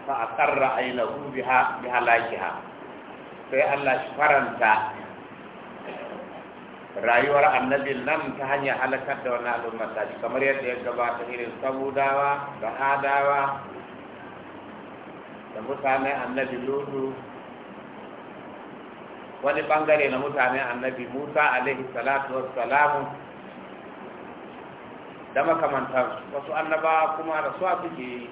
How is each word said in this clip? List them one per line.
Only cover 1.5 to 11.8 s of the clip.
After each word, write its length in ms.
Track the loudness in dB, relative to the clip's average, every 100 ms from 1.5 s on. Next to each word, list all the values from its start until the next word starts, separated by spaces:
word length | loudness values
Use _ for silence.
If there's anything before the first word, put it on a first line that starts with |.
| 6 6 0
bi 80 | 0
halakiha. 640 | 2 6 6 4 -4 -4 -6 -10 -14 -14 -14 -14 -14 -14 -16 0
Sai 140 | 2
Allah 400 | 4 4 2 2
shi 60 | 0 2
faranta 760 | 6 6 4 4 6 6 4 -6 -12 -12 -14 -14 -14 -16 -14 -12 -12 -10 -10 -10 -12 -14 -14 -16 -16 -16 -10 -2
rayuwar 480 | 4 6 6 6
annabin 580 | 6 4 2 2 0 -2 0
nan 240 | -2 -2 -4
ta 80 | -2
hanyar 320 | 0 2 0
halakar 400 | 0 0 -2 -4
da 140 | -2 -2
wannan 240 | 0 -2
al'umma 320 | -4 -4 -4
ta 80 | -4 -6
shi, 80 | -4
kamar 220 | -2 2
yadda 260 | 2 2 -2
ya 100 | -2
gabata 400 | -2 0 0 0 -6
irin 240 | -6 -6 -4
Samudawa 880 | -2 0